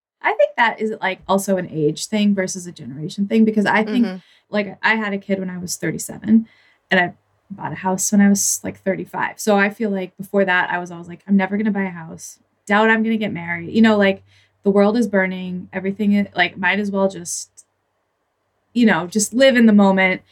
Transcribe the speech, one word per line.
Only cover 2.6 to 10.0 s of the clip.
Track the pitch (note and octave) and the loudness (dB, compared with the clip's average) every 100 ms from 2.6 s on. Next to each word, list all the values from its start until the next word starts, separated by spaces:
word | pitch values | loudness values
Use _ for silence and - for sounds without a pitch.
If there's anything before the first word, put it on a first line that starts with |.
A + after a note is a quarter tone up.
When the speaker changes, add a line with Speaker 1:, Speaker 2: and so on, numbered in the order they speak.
| F3 | -12
Speaker 1:
a | |
generation | D#3+ B2+ D3+ E3 - G3+ | -14 -14 -12 -10 -6 0
thing, | A3+ | 2
because | A3 G#3+ G3+ | 4 2 2
I | G#3 | 2
think, | G#3+ B3 G3 | 0 0 0
Speaker 2:
Mm-hmm. | F#3 - _ _ | -4 -14 _ _
Speaker 1:
like, | G#3 G3 F#3+ | -4 -4 -2
I | G3+ A3 | -2 0
had | G#3 | -2
a | G3 | -6
kid | G3 F#3+ | -4 -4
when | F#3 | -4
I | F3+ | -8
was | F3+ - | -10 -8
thirty-seven, | E3 - - A3 G#3+ A3+ - _ _ _ - | -6 -6 -10 -8 2 2 2 _ _ _ -2
and | F#3+ | 0
I | F3 - _ _ - | 0 -4 _ _ -20
bought | G3 - | -12 -10
a | G3+ | -6
house | F#3 F#3 - | -4 -4 0
when | G3+ | 4
I | G3+ | 4
was, | G3 - - | 4 0 -6
like, | F#3 - | -8 -8
thirty-five. | F#3+ F3 F#3 E3+ A#2 - | -6 -6 -6 -6 -6 -4
So | G#3+ G3+ | 0 2
I | G3+ | 0
feel | G#3 G#3+ | -2 -4
like | G3 | -4